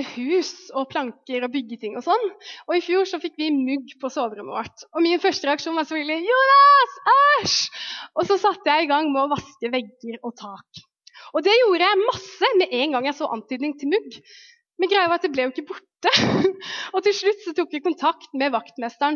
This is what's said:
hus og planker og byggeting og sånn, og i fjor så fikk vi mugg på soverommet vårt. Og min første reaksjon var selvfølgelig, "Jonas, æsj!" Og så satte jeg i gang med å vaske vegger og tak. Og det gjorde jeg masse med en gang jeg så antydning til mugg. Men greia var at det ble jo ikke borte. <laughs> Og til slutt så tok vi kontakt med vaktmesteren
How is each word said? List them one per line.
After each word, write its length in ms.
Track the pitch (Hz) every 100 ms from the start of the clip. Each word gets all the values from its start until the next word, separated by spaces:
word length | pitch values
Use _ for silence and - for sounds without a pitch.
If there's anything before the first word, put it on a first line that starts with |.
hus 460 | 262 247 254 359 - - - 269
og 140 | 269
planker 540 | 320 254 - - 247 247
og 60 |
byggeting 400 | 277 220 226 214 233
og 80 |
sånn, 220 | 330 427 403 - - - -
og 60 | 349
i 60 |
fjor 240 | 339 359 381
så 140 | 339
fikk 140 | 330 -
vi 80 | 311 285
mugg 380 | 254 277 240 -
på 80 | 262
soverommet 400 | 294 233 208 131
vårt. 320 | 180 220 - -
Og 140 | 320 339
min 160 | 349
første 240 | 381 - 277
reaksjon 300 | 294 330 330
var 80 | 294
selvfølgelig, 400 | 311 294 320 381
"Jonas, 720 | 508 539 539 554 554 494 - -
æsj!" 420 | 539 571 571 - - - - - - - 302
Og 80 | 349
så 100 | 381
satte 320 | 415 349 294
jeg 100 | 302
i 60 | 311
gang 160 | 285 311
med 80 | 269
å 100 | 277
vaske 400 | 285 - _ 233
vegger 480 | 254 208 _ 233 233 247
og 80 | 233
tak. 420 | 208 196 _ - - _ _ - -
Og 160 | 302 339
det 80 | 466
gjorde 320 | 466 339 370
jeg 160 | 392
masse 480 | 453 - - - 453 403
med 160 | - 240
en 160 | 302 254
gang 100 | 269
jeg 100 | 285
så 100 | 311
antydning 460 | 226 - 262 294 285
til 140 | 277 415
mugg. 240 | 269 208 - - - _ _ -
Men 160 | 359
greia 160 | 403 349
var 140 | 339
at 40 | 349
det 60 |
ble 160 | 269 254
jo 60 |
ikke 160 | 254 294
borte. 400 | - - _ - - - - 381
<laughs> 440 | 381 - - - 370
Og 40 | 403
til 100 | 403
slutt 320 | 381 415 349
så 80 | 320
tok 160 | 330
vi 120 | 294
kontakt 440 | 339 - 302 330 - 269
med 160 | 277 233
vaktmesteren 600 | - - 233 - 285